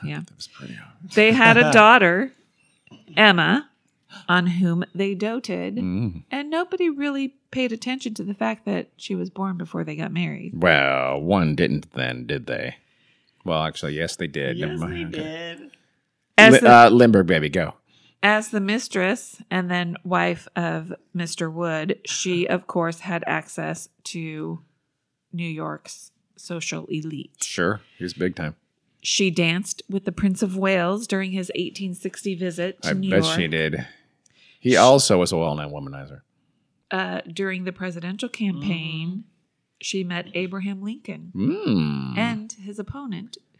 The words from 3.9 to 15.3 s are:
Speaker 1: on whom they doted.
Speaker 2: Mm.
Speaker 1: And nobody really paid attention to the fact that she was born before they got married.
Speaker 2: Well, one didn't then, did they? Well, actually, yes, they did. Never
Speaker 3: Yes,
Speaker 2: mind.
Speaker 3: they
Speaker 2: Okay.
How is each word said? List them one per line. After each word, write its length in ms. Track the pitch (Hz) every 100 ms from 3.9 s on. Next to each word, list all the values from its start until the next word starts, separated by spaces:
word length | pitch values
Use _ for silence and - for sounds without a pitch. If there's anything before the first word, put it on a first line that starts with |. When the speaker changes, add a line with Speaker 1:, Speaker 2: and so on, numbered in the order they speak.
| _ _ - -
Speaker 1:
on 200 | 180 180
whom 360 | 175 175 170 -
they 220 | 175 196 185
doted. 600 | 208 240 - 180 185 214
Speaker 2:
Mm. 460 | 185 180 98 90 -
Speaker 1:
And 180 | 277 294
nobody 400 | 320 359 381 339
really 460 | 277 285 277 269 _ -
paid 200 | 254 247
attention 420 | 226 247 262 233 214
to 80 |
the 100 | 190
fact 320 | 202 220 220 202
that 240 | 180 - -
she 180 | - 185
was 140 | 175
born 280 | 190 196 175
before 260 | 165 170
they 120 | 156 151
got 160 | 165
married. 400 | 165 165 147 - 82
Speaker 2:
Well, 640 | 87 73 69 67 65 71
one 340 | 82 98 78 76
didn't 380 | 85 73 -
then, 320 | 65 62 62 120
did 220 | 139 113
they? 280 | 120 - - _ _ _ _ _ _ 92
Well, 180 | 80
actually, 320 | 80 - 76 73
yes, 200 | 82 -
they 120 | 82
did. 300 | 71 67 -
Never 140 | -
Speaker 3:
Yes, 60 | 78
Speaker 2:
mind. 320 | - 170 165
Speaker 3:
they 60 | -
Speaker 2:
Okay. 360 | 156